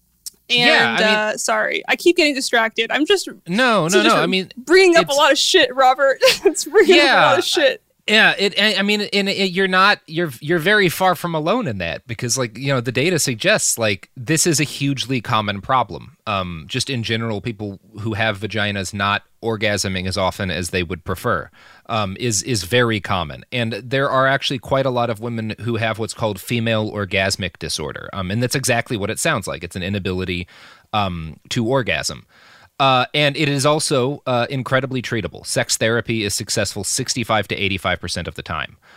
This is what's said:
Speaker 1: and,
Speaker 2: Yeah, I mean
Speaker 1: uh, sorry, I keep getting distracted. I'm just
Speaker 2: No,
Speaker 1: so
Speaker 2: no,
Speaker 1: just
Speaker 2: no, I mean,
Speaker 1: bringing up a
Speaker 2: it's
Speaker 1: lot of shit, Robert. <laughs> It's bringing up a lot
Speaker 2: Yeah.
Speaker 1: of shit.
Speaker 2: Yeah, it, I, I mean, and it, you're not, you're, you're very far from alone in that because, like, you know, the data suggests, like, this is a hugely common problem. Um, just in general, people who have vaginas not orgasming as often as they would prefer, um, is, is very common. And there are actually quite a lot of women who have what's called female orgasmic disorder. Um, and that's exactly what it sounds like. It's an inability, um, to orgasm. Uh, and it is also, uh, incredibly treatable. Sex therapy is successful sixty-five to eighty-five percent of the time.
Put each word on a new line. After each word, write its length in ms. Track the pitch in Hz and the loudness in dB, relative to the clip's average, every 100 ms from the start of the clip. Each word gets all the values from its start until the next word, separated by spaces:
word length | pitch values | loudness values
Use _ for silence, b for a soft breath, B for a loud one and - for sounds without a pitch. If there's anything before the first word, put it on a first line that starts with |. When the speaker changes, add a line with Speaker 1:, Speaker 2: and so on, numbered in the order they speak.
| _ _ - _ - | _ _ -18 _ -2
Speaker 1:
and, 80 | 240 | 2
Speaker 2:
Yeah, 380 | 262 302 117 - | 4 4 4 2
I 20 | |
mean 100 | 214 | 2
Speaker 1:
uh, 220 | 214 214 - | 2 0 -4
sorry, 440 | - 214 - - - | -2 -2 -2 -4 -2
I 80 | 262 | 0
keep 200 | 349 349 | 2 4
getting 180 | 302 | 2
distracted. 560 | 262 - 240 226 - 226 | 0 0 0 0 -2 -2
I'm 160 | 254 311 | 0 2
just 220 | 392 - - 165 | 0 -2 -12 -4
Speaker 2:
No, 400 | 202 254 208 160 | 0 4 4 4
Speaker 1:
so 100 | 208 | 4
Speaker 2:
no, 60 | |
Speaker 1:
just 120 | 214 175 | 4 4
Speaker 2:
no, 60 | |
I 40 | 170 | 2
mean, 240 | 190 185 - | 0 -4 -8
Speaker 1:
bringing 400 | 262 370 370 330 | 4 6 8 6
up 100 | 294 | 4
a 20 | |
Speaker 2:
it's 80 | 277 | 4
Speaker 1:
lot 140 | 302 | 4
of 60 | 285 | 4
shit, 360 | - - 277 | 4 4 4
Robert. 440 | 254 262 262 277 269 | 4 4 4 2 4
<laughs> 240 | 494 - | 2 4
It's 200 | 359 311 | 2 0
bringing 340 | 311 381 330 330 | 2 4 8 8
up 40 | |
a 20 | 277 | 8
lot 260 | 202 151 | 6 6
Speaker 2:
Yeah. 60 | 339 | 4
Speaker 1:
of 60 | |
shit. 380 | - 349 269 - _ _ - | 2 2 2 0 _ _ 0
Speaker 2:
Yeah, 260 | 214 185 151 | 4 4 4
it, 240 | 196 196 | 0 2
I, 200 | 214 190 | 0 2
I 20 | |
mean, 200 | 202 208 202 | 0 0 0
and 160 | 202 196 | -2 0
it, 240 | 185 196 | 0 0
you're 160 | 175 190 | 0 2
not, 320 | 185 202 - - | 4 4 4 -2
you're, 240 | 160 170 120 | -4 -4 -4
you're 180 | 147 175 | -2 0
very 300 | 170 214 185 | 2 4 2
far 260 | - 185 | 2 0
from 220 | 175 175 160 | 0 -2 -2
alone 320 | 156 240 165 | 0 -2 -2
in 100 | 98 | -4
that 260 | 85 - - | -6 -6 -10
because, 280 | 113 120 123 | -8 -4 -2
like, 220 | 120 117 | -4 -4
you 80 | 139 | -2
know, 140 | 131 | 0
the 100 | 120 | 0
data 300 | 120 170 170 | 0 0 0
suggests, 580 | - 113 175 214 - - | -2 -2 0 2 0 0
like, 320 | 110 101 - - | 0 -2 -6 -10
this 280 | 117 160 | -2 0
is 140 | 180 151 | 2 2
a 60 | |
hugely 560 | 147 - 139 131 113 131 | 0 -2 -2 -2 -2 -4
common 400 | 113 110 104 101 | -2 -2 -2 -4
problem. 560 | - 131 110 73 57 _ 110 | 0 0 0 -6 -14 _ -6
Um, 380 | 98 90 82 71 | -4 -4 -8 -8
just 240 | 127 - | -6 -4
in 140 | 127 | -4
general, 360 | 110 113 117 101 | -2 -2 -2 -4
people 380 | 120 104 104 95 _ 104 | -6 -8 -8 -10 _ -8
who 140 | 110 | -6
have 240 | 101 113 98 | 0 0 -2
vaginas 520 | 104 107 104 101 92 | -4 -2 -2 -2 -6
not 300 | 101 101 101 _ - | -2 0 0 _ -8
orgasming 680 | 113 107 104 101 101 95 92 | -6 -2 0 0 -2 -4 -4
as 100 | 95 | -2
often 320 | 92 - 95 | -2 -2 -4
as 200 | 80 87 | -4 -4
they 120 | 92 | -4
would 220 | 85 87 | -4 -6
prefer, 440 | - 92 120 87 - b b b - | -8 -6 -4 -4 -6 b b b -6
um, 300 | 110 98 98 | -4 -4 -4
is, 240 | 123 104 | -4 -2
is 220 | - 110 | -2 -4
very 340 | 87 123 117 107 | 0 2 2 0
common. 460 | - 95 78 64 - | -2 -2 -4 -8 -8
And 220 | 123 113 | -6 -4
there 360 | 107 120 135 139 | -6 -4 -2 0
are 160 | 131 135 | 2 2
actually 320 | 139 - 135 | 2 -2 -6
quite 260 | - 135 | -2 0
a 60 | 131 | 0
lot 180 | 123 117 | 0 -2
of 120 | 104 | -4
women 340 | 120 117 110 98 | -6 -6 -6 -6
who 160 | 110 110 | -4 -2
have 240 | 113 107 | -2 -2
what's 120 | 107 | -6
called 280 | - 110 95 | -4 -4 -4
female 500 | - 120 113 110 107 | -4 -2 0 0 -2
orgasmic 720 | 104 95 98 95 - 90 - | -4 -2 0 0 -2 -6 -8
disorder. 500 | 78 - 73 - - | -8 -6 -8 -10 -12
Um, 200 | 98 90 | -8 -4
and 100 | 110 | -2
that's 140 | 123 143 | -2 -2
exactly 400 | 127 117 - 110 | 0 -2 -2 -4
what 140 | 101 | -4
it 100 | 107 | -2
sounds 260 | 165 127 82 | -2 -2 -4
like. 160 | 71 | -8
It's 140 | 85 98 | -10 -8
an 80 | |
inability, 640 | 90 101 95 92 92 87 85 B B B B | -4 -4 -4 -4 -4 -6 -8 B B B B
um, 460 | 107 95 87 80 73 - | -2 -2 -4 -10 -12 -8
to 140 | 127 | -4
orgasm. 600 | 113 135 95 76 - 65 - b b b b - | 0 0 0 -2 -4 -10 -18 b b b b 0
Uh, 240 | 139 127 123 | 2 4 2
and 220 | 151 143 143 | 0 0 0
it 120 | 143 | 0
is 160 | 143 | 2
also, 580 | 147 151 - 139 127 143 135 | 2 2 2 0 0 -2 -2
uh, 200 | 123 117 | -2 -2
incredibly 500 | 135 110 131 127 131 | -4 0 0 0 -4
treatable. 460 | - 117 85 - - | -4 -4 -6 -10 -6
Sex 300 | - 117 - | -4 -2 0
therapy 480 | 113 117 - 110 | 0 0 -2 -2
is 100 | 101 | -2
successful 480 | - 107 113 98 104 | -4 -4 -2 -2 -4
sixty-five 640 | - - 131 127 113 107 - | -4 -4 -4 -4 0 0 0
to 60 | |
eighty-five 460 | - 98 95 95 90 | -2 -2 -2 -2 -4
percent 260 | 90 90 85 | -4 -8 -8
of 80 | |
the 80 | - | -10
time. 340 | - 80 - - B | -8 -6 -8 -12 B